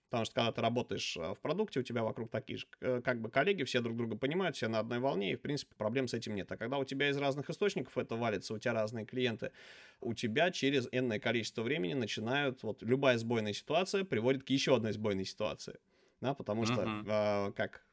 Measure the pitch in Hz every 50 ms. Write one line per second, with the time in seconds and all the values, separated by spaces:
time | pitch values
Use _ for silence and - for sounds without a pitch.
0 | _ _ - 117 110 - - 127 120 117 - 120 113 117 120 123 117 - 101 110
1 | - - - 87 80 90 98 - - 135 160 196 220 185 - 135 117 - 117 117
2 | 110 110 107 - 113 - - 110 - - - - - - - - - 127 127 123
3 | 123 131 123 117 113 - - 135 156 196 202 185 131 - - 123 117 113 113 117
4 | 117 113 117 110 131 139 160 190 190 170 - - 117 113 113 110 110 117 120 120
5 | 127 139 160 190 202 180 147 - - 139 147 135 - - _ - 107 107 120 135
6 | 131 113 131 117 - - 107 98 87 - 95 - 110 123 139 143 135 - 139 135
7 | 143 143 139 139 143 139 135 147 135 - 160 - 208 202 - 175 135 - - 127
8 | 117 - 113 113 120 113 104 90 - - 110 107 - 123 113 110 107 110 120 113
9 | 107 - 123 127 127 120 110 - - - - - - - - - - - - _
10 | - 117 110 - - 110 110 147 170 185 185 - 135 139 143 139 - - - 127
11 | 131 123 107 101 - 117 117 120 107 - - 117 110 123 151 170 180 170 151 131
12 | 113 - - 110 107 117 135 143 143 135 123 - - 110 98 - - 113 127 139
13 | 139 131 120 110 113 113 120 113 107 104 101 - - - 151 175 190 - - 196
14 | 190 190 - 110 113 131 135 131 - - 135 135 - 160 131 117 113 110 98 107
15 | 107 107 98 95 95 - - - 107 82 - - - - - - _ _ _ _
16 | _ _ _ _ 120 131 139 - - - 104 113 113 113 123 117 92 110 107 104
17 | 101 101 107 107 104 104 104 101 101 101 - - 104 - - - - _